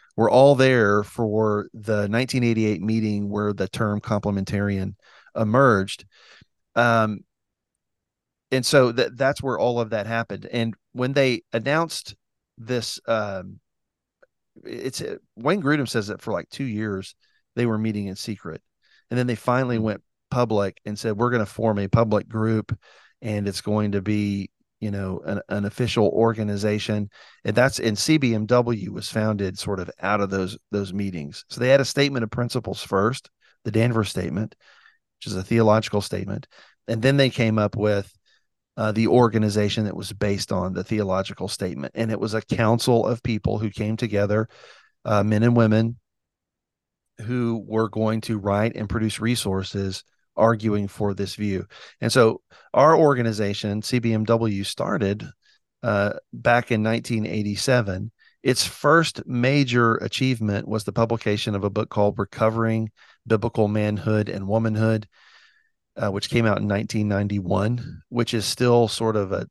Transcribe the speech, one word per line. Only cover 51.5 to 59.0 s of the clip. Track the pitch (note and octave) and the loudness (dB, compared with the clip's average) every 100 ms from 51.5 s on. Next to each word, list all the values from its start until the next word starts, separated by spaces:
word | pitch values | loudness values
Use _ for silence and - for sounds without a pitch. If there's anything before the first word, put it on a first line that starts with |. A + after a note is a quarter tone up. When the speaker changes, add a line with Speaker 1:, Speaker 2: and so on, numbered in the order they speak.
| F#2+ - - - _ | -4 -6 -14 -20 _
Speaker 1:
And | A#2 | 2
so | C3 A2 - _ - _ | 4 4 2 _ -20 _
our | A#2+ D3+ E3 | 4 6 8
organization, | D3+ B2+ A#2 G#2+ G2+ G2+ G#2 G#2 | 6 4 0 0 -2 -2 -4 -4
C | - B2+ | -2 0
B | A2+ | 2
M | A2 | 0
W, | A2 A#2 A2+ G2 | 2 2 2 -2
started, | G2 - - F#3 G2 G#2 D3 - _ _ _ _ | -4 -4 -2 0 0 -2 -6 -16 _ _ _ _
uh, | A#2 G2+ G2+ - - | -2 0 0 -4 -12
back | A#2+ A#2+ A#2+ - | -4 0 2 2
in | A2 | 0
nineteen | A2 A#2 - A2+ G#2+ | 0 -2 -2 -4 -2
eighty-seven. | G#2+ G#2 G2+ - B2 G2+ F#2+ A2 - _ _ | -4 -4 -2 2 2 2 -4 -8 -12 _ _
Its | - B2+ - | 0 0 -2
first | - D3 E3 | -2 4 4